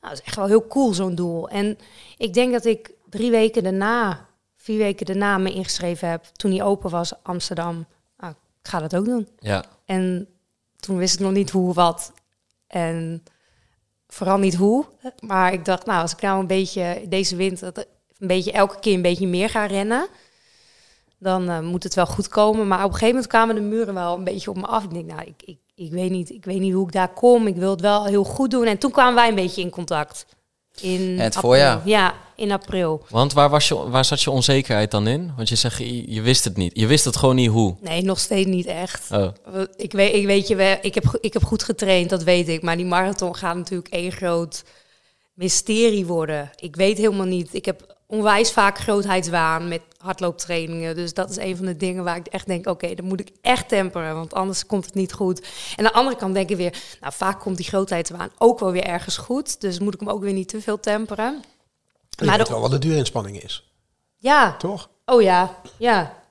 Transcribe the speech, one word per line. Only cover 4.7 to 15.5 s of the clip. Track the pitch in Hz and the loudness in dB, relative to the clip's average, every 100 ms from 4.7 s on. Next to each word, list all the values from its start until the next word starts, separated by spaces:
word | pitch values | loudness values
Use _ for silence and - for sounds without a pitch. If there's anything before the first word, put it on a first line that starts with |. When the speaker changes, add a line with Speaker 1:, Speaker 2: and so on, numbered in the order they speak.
| 214 | -2
Speaker 1:
weken | 208 196 - | 0 -2 -4
daarna | 190 202 196 | -2 0 0
me | 190 | 0
ingeschreven | 190 185 - 175 170 170 | -4 -6 -4 -4 -4 -4
heb | 165 _ | -6 _
toen | _ 208 | _ -2
hij | 190 | 0
open | 202 196 185 | 0 0 -2
was, | 170 170 - | -4 -4 -8
Amsterdam. | - 180 - 170 170 170 160 _ _ _ | -8 -8 -6 -6 -6 -8 -12 _ _ _
"Nou, | 180 151 _ _ | -18 -18 _ _
ik | - | -8
ga | 180 | -6
dat | 156 180 | -2 -2
ook | |
doen." | 208 247 208 _ | 0 -2 -4 _
Speaker 2:
Ja. | 104 98 - _ _ | -4 -4 -4 _ _
Speaker 1:
En | 190 185 180 190 _ _ _ _ _ | -2 0 -4 -8 _ _ _ _ _
toen | - 190 | -6 -2
wist | 185 | 0
ik | - | 0
nog | 196 | 0
niet | 190 196 | 0 2
hoe, | 190 180 | 0 0
wat | 175 170 165 - _ _ _ _ _ _ | 4 2 2 -10 _ _ _ _ _ _
en | 180 170 165 165 165 165 _ _ _ _ _ _ _ _ | -4 -4 -4 -6 -10 _ _ _ _ _ _ _ _ _
vooral | - 190 196 | -6 0 2
niet | 196 | 2
hoe. | 175 202 240 302 _ 254 - | 4 2 2 0 _ -18 -16
Maar | 226 190 180 | -4 2 2